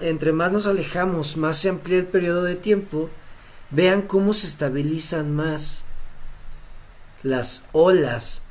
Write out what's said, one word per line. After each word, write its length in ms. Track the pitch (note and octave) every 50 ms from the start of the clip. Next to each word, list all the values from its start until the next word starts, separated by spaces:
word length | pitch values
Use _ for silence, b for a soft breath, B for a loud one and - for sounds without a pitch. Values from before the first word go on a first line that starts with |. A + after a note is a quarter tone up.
entre 300 | F3 E3 D#3+ D3+ D#3+ D#3+
más 200 | D#3+ D#3+ E3+ F3+
nos 160 | F#3+ G#3 G#3 G3+
alejamos, 720 | G3 F#3+ D3+ - - F3+ F3+ F#3+ F#3 E3 D3 D3 - D#3+
más 200 | D#3 D#3 D#3+ -
se 120 | - F#3+
amplía 280 | F#3 - - E3+ F#3 F#3
el 80 | F3+
periodo 380 | F#3 - F#3 F3 F3 E3+ F3 F3+
de 120 | F3 F3
tiempo, 540 | F3+ - G#3+ G#3 G3+ G3 - - D#3 D#3+ - - B B B B B B B B B B -
vean 320 | C#3 D3 F3+ F#3 F#3+ G3+
cómo 320 | G3 G3 F#3+ G3 G3 G3+ G#3+
se 140 | - - E3
estabilizan 840 | D3 - D3+ C3+ B2+ C#3+ C#3+ D3+ D#3 D#3+ - - E3+ D#3+ D3+ D3 D3
más 520 | D3+ D#3 D#3+ D#3 D3+ D3+ - - - - - - - - - - - - - - - - - - - - - - - - - - - - - - - -
las 460 | C3+ C3 B2+ A#2+ - - - - -
olas 720 | - D#3 E3 F#3 F#3 F3+ D3 B2+ A#2+ A#2 - - - - - -